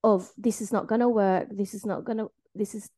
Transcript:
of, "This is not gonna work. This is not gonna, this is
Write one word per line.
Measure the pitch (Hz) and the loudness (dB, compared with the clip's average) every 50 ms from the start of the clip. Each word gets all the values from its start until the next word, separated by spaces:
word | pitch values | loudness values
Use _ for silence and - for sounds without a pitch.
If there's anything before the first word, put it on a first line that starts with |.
| - | 6
of, | 226 208 185 185 - _ - | 6 4 4 2 -4 _ -2
"This | - 247 214 - | -2 -2 -2 -2
is | 220 196 | -4 -2
not | 240 202 - - | -2 -2 0 0
gonna | 220 226 240 247 | 0 2 4 4
work. | 233 214 202 190 185 185 - - | 4 4 4 4 4 2 0 -4
This | 208 196 202 190 - | -4 -6 -6 -4 -6
is | 202 - | -8 -6
not | 214 185 - - | -4 -4 -4 -4
gonna, | - 226 220 214 - _ _ _ _ _ | -4 -4 -4 -4 -8 _ _ _ _ _
this | 190 214 202 - | -6 -6 -4 -4
is | 214 202 - _ | -12 -12 -14 _